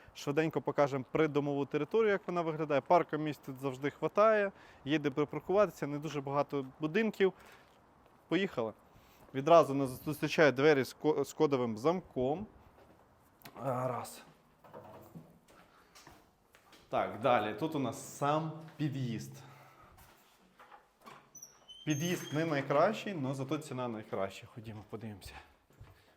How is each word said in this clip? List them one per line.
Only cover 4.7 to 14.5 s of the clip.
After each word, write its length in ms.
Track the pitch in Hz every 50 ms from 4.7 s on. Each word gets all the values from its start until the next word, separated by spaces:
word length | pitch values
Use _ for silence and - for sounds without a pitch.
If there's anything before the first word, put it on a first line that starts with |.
| - - -
є 140 | 131 151 156
де 100 | 143 147
припаркуватися, 800 | 127 151 151 - - 151 - - 185 202 208 175 - - 160 143
не 120 | 147 147
дуже 220 | 147 160 143 147
багато 440 | 135 139 139 143 139 - - 143 135 131 - -
будинків. 540 | 151 156 156 214 226 214 - - 196 185 - - - - - - - - - - _ _ _ _ - - _ _ _ -
Поїхали. 460 | 160 175 196 185 - - 113 110 - - - - - - - - - - - - -
Відразу 400 | 135 135 156 170 170 147 135 135
нас 300 | 139 139 127 127 127 -
зустрічають 500 | 156 147 - - 147 - - 165 143 127
двері 280 | 123 135 156 151 135 123
з 100 | - -
ко-, 300 | - - 151 156 147 139
з 100 | - -
кодовим 440 | - 156 151 139 127 123 117 110 104
замком. 720 | 117 156 175 185 - - - 135 123 131 147 180 214 - - - - - _ - - - - - - _ _ _ _ _ _ _ - - - - 117
А, 240 | 135 123 123 127 131
раз. 360 | 123 113 104 - - - - - - _ _ _